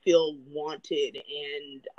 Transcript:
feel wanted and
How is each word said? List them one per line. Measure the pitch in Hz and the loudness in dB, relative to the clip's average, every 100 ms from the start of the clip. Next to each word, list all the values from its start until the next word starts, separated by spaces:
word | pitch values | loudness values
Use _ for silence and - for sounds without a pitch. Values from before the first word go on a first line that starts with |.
feel | 190 170 156 147 135 | 6 6 6 -2 -10
wanted | 147 151 147 - 156 135 101 | -6 -6 -6 -4 -2 -2 -4
and | - 147 143 147 143 135 - | -12 -12 -8 -10 -10 -16 -14